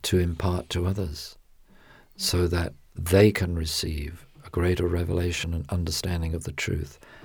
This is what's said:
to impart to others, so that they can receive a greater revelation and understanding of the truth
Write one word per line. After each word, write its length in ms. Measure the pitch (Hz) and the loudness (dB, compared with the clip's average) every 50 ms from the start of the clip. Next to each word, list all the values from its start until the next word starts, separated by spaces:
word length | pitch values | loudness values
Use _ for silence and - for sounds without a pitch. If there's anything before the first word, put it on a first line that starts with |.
| - | -2
to 160 | - - 90 | 0 2 2
impart 500 | 87 85 85 78 - - 180 90 - - | 2 2 0 -2 -2 -2 -2 -2 -4 -4
to 140 | - 92 87 | -4 -2 0
others, 540 | 90 98 101 95 82 78 - - - - - - - - - - _ - - - - - - - _ _ | 0 0 -2 -4 -6 -6 -10 -12 -14 -16 -20 -20 -20 -20 -20 -20 _ -20 -20 -20 -20 -20 -20 -20 _ _
so 320 | - - - - 90 87 85 | -6 -4 0 2 2 2 2
that 240 | 87 87 85 - - - - - - | 2 0 -2 -2 -6 -12 -18 -18 -14
they 340 | - 85 85 92 98 104 107 | -10 0 4 8 8 8 8
can 240 | 101 - 95 90 87 | 6 4 0 -2 -2
receive 720 | 85 80 78 - - - 87 76 73 73 76 82 - - - - - - | -2 -4 -2 -4 -4 -4 -4 -4 -6 -6 -8 -10 -14 -18 -20 -20 -20 -20
a 60 | - | -6
greater 380 | - 87 87 90 90 87 90 87 | -2 0 2 2 2 2 2 0
revelation 640 | 87 85 87 85 85 87 87 90 87 - - 82 85 | 0 0 0 0 0 0 0 0 -2 -2 -4 -4 -4
and 100 | 82 71 - | -4 -4 -2
understanding 640 | 98 90 85 80 82 - - 92 90 85 82 80 80 | -2 -2 0 -2 -2 -2 -2 -2 -2 -2 -2 -2 -4
of 80 | 82 - | -4 -6
the 100 | - 73 | -6 -6
truth 460 | - - - - 76 73 - - - - - - - - | -6 -4 -2 -2 -2 -4 -6 -10 -16 -20 -20 -20 -20 -20